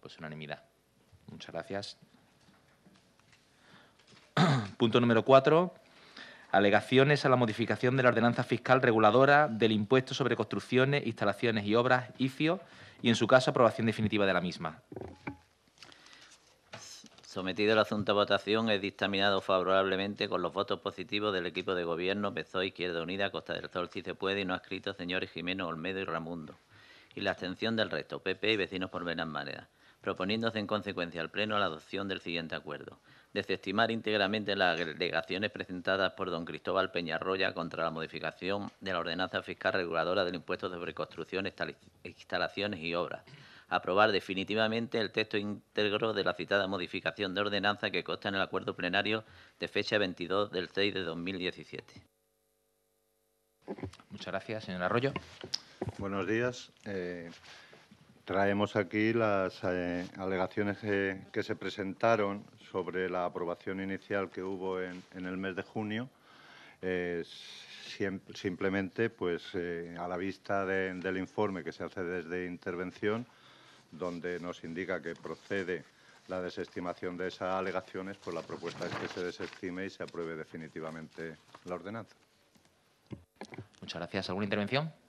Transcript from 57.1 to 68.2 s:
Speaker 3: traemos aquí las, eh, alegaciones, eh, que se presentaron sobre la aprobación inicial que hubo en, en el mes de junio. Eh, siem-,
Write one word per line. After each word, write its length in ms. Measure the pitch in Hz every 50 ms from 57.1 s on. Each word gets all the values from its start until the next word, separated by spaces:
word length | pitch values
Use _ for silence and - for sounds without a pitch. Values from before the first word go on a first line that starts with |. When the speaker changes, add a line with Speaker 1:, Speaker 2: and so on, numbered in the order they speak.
| 87 87 85 85 82 - - - - - - - - - - _ - _ - _ - - _
Speaker 3:
traemos 500 | - 95 92 98 98 101 101 104 101 -
aquí 380 | 110 101 85 - 107 107 110 113
las, 480 | 117 113 107 101 98 95 92 - - -
eh, 420 | 95 90 90 87 87 87 87 87 92 -
alegaciones, 640 | - 95 95 95 90 92 - - - 104 101 101 - -
eh, 440 | 107 101 98 98 95 95 95 95 -
que 120 | - 113 101
se 120 | - 107
presentaron 880 | 85 - 95 90 - 101 95 92 - - 117 117 110 104 101 101 104 104 - - - - - -
sobre 380 | 95 90 82 85 90 92 92
la 160 | 87 90 87
aprobación 560 | 87 82 92 87 85 87 - - - 95 95 95
inicial 480 | 95 95 92 - - 104 101 98 87
que 120 | - - 92
hubo 380 | 95 98 92 92 92 92 92
en, 220 | 92 90 90 90 90 - -
en 120 | 95 92
el 100 | 92 92
mes 180 | 92 95 98 92
de 60 | 87 92
junio. 460 | - - 120 107 104 107 110 123 135 _ _ _ - - - - - - - - - - _
Eh, 420 | - 92 92 90 90 87 87 85 82 - - - - - - - - - - - -
siem-, 360 | - - - 101 98 95 95